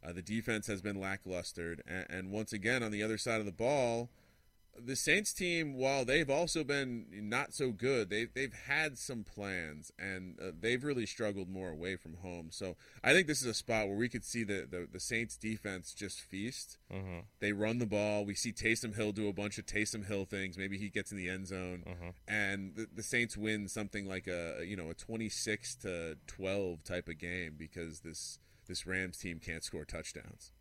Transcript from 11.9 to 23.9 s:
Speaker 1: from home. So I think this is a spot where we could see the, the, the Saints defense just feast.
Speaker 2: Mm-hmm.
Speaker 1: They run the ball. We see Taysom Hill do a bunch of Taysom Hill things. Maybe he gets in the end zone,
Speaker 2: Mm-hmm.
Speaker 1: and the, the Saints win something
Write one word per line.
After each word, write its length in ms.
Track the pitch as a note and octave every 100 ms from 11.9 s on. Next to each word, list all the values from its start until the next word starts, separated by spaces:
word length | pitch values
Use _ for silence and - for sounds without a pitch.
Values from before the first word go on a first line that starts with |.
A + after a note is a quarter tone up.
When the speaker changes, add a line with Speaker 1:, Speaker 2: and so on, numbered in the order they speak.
| F#2
Speaker 1:
from 200 | E2 E2+
home. 340 | F2+ F2 E2
So 240 | - F#2+ F2 - -
I 120 | -
think 140 | D#3 D#3+
this 120 | C#3+
is 80 | B2+
a 60 |
spot 340 | A2 - A2 G#2
where 80 | G2+
we 140 | A#2+
could 160 | A#2 -
see 180 | A#2
the, 240 | A2 G2 C2
the, 160 | F2+ E2+
the 80 | F#2+
Saints 380 | - A#2 A2+ -
defense 560 | A2 G#2+ G#2 F#2 E2+
just 260 | - G2+ -
feast. 580 | - F#2+ G#2+ C#3 - - _
Speaker 2:
Mm-hmm. 260 | G2 F#2+ F2 G#2+ _
Speaker 1:
They 140 | G#2
run 240 | G2+ G#2+ A#2+
the 80 | A#2
ball. 400 | G#2 G#2 G#2 G2+
We 100 | G2+
see 160 | A#2
Taysom 420 | G#2 A2 A2+ A#2 G2+
Hill 160 | G#2+
do 160 | G2+ G#2
a 40 |
bunch 240 | F#2+ G#2 G#2
of 80 | G2+
Taysom 420 | G#2 G#2 A2 G2
Hill 180 | G2+ F#2+
things. 320 | G2+ F#2+ F2
Maybe 200 | F#2+ G2
he 120 | G#2
gets 200 | G2+ G2
in 80 | G2+
the 120 | F2+
end 180 | F#2+ F#2+
zone, 360 | F#2+ F2+ F2+ F2
Speaker 2:
Mm-hmm. 220 | F2+ F2 F2+ -
Speaker 1:
and 480 | G#2+ G2+ G2+ F#2+ G2
the, 120 | A2
the 100 | -
Saints 340 | G#2 B2 A#2 G#2+
win 320 | G#2+ G#2+ G2+
something 360 | - G#2